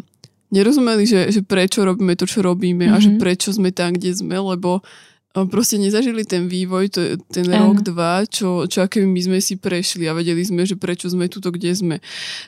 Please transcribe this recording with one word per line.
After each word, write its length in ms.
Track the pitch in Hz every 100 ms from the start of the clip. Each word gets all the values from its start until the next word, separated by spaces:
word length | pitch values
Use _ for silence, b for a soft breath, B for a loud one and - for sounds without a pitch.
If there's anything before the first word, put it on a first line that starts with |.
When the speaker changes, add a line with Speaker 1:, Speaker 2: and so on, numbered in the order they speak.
| - _ - _ -
Speaker 1:
nerozumeli, 540 | 196 208 294 240 220
že, 160 | 208 196 180
že 120 | 214
prečo 400 | 190 185 190 -
robíme 300 | 190 185 185
to, 100 | 175
čo 160 | 185 -
robíme 420 | 185 180 180 175 175
a 100 | 214
že 120 | 208
Speaker 2:
Mhm. 80 | 214
Speaker 1:
prečo 320 | 185 185 -
sme 200 | 208 185
tam, 200 | 185 175
kde 200 | 175 180
sme, 220 | 185 170 185
lebo, 460 | 196 180 180 185 b b b b _
eh, 120 | 190
proste 320 | 190 196 - 214
nezažili 460 | 196 214 254 226
ten 220 | 214 180 180
vývoj, 420 | 185 185 185 196
to, 120 | 185 170 175 -
ten 220 | 180 180
Speaker 2:
Áno. 220 | 214 208
Speaker 1:
rok, 80 | 202
dva, 420 | 208 170 170 180 214
čo, 380 | - 190 180 190
čo 180 | -
akoby 200 | 185 220 190
my 160 | 180
sme 180 | 180 185
si 160 | - 190
prešli 500 | 196 175 185 180 165
a 80 |
vedeli 260 | 160 170 170
sme, 220 | 190 175
že 120 | 190 185
prečo 320 | 180 175 180
sme 200 | 180 175
tuto, 240 | 190 185
kde 200 | 175 175
sme. 220 | 185 175 156 B B B B